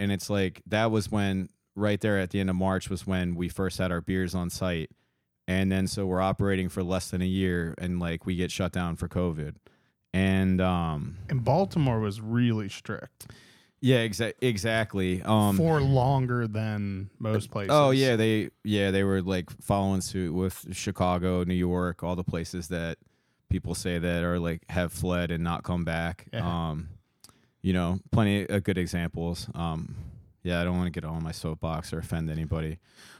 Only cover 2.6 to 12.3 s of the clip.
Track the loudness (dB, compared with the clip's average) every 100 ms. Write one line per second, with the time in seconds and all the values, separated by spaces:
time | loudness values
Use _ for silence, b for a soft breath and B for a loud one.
2.6 | 0 0 -2 -6 -2 -2 -2 -2 -4 -2
3.6 | -2 -2 -2 -2 -2 -2 -2 -2 -4 -4
4.6 | -2 -2 -6 _ _ _ _ _ -2 0
5.6 | 2 2 0 -2 0 2 2 2 2 2
6.6 | 0 -2 -2 -2 -2 -2 0 2 2 0
7.6 | -2 -4 -4 -2 -2 -4 -4 -2 -2 -2
8.6 | -2 -2 -2 -4 -4 -2 0 -2 -6 -10
9.6 | b b b b _ 0 2 4 4 4
10.6 | 2 2 0 -4 -6 -10 -4 0 2 2
11.6 | 2 0 2 2 -2 -4 -2